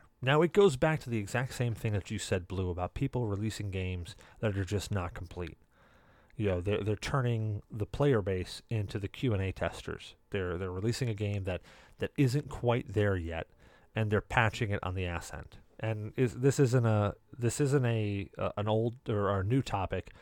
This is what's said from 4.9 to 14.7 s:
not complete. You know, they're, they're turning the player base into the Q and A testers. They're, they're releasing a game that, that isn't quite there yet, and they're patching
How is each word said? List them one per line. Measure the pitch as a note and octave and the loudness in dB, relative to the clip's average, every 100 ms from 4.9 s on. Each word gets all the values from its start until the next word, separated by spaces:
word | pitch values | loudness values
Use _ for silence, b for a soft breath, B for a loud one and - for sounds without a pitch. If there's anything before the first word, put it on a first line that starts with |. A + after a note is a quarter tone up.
not | G2+ E2+ | -2 -4
complete. | - F2 - F2 - _ b b b b b b b | -8 -10 -8 -10 -10 _ b b b b b b b
You | G2+ | 0
know, | F2+ | 0
they're, | F#2+ G#2 | 0 0
they're | G2+ G2+ | 0 -2
turning | - C#3 B2 A2+ A2 G#2 - | -2 0 2 0 -2 -4 -6
the | G#2+ G#2 | -8 -6
player | - C#3+ A#2 | 0 4 4
base | F#2+ F#2 F2 - - | 2 -2 -4 -10 -6
into | A2+ G2+ G#2+ | -4 -2 -4
the | G2 | -6
Q | - C3 | -4 0
and | G2+ | 0
A | F#2+ | 0
testers. | - E2+ - - - - - _ | -2 -4 -4 -8 -10 -12 -20 _
They're, | G2+ F2+ F2 | -4 -2 -2
they're | F#2 | -4
releasing | F#2 A2 A2+ B2 | -2 -2 0 -2
a | |
game | G#2 G#2 G2+ | -2 -2 -2
that, | F#2+ F2+ - b b b | -2 -4 -8 b b b
that | - - | -4 2
isn't | C3 C#3+ - | 2 2 -4
quite | - A#2+ A#2+ - | -2 0 0 0
there | G2+ G#2 F#2 | 2 2 2
yet, | E2 E2 - - b b b | -2 -6 -8 -14 b b b
and | - G#2+ | -2 2
they're | G#2 | 2
patching | - B2+ A2 - G#2+ | 2 4 4 2 -2